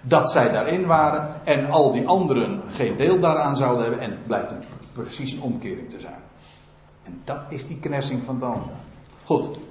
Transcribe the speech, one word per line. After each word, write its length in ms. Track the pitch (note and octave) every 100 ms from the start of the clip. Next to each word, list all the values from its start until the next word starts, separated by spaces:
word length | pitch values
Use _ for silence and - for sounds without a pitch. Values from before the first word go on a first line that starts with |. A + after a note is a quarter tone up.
dat 300 | - D#3 C3
zij 220 | D#3+ A#2+
daarin 340 | A2+ C#3+ F3+ F3
waren 540 | D#3+ D3+ D3+ D3+ -
en 260 | - C#3 C#3
al 220 | D#3+ -
die 160 | A#2+ -
anderen 540 | F#3+ E3 A#2+ G#2 G2 -
geen 280 | - A#2 -
deel 240 | D3 F#3
daaraan 360 | F3 D#3 D3 C#3
zouden 260 | C3+ A#2+
hebben. 180 | A#2 A#2
En 100 | G#2
het 160 | F#2+ -
blijkt 240 | G#2 F#2
een, 120 | - - - -
precies 400 | A#2+ A2+ - C3
een 100 | A#2+
omkering 480 | C3+ G#2 G#2 F2+ E2
te 100 | F#2+
zijn. 200 | E2 - - - - - - - - _
En 160 | - -
dat 160 | - D3 -
is 180 | C#3 B2
die 120 | D3+
knessing 440 | - C#3+ C3+ B2
van 140 | - B2+
Daniel. 340 | B2 A2 - - - - - -
Goed. 340 | - - - - -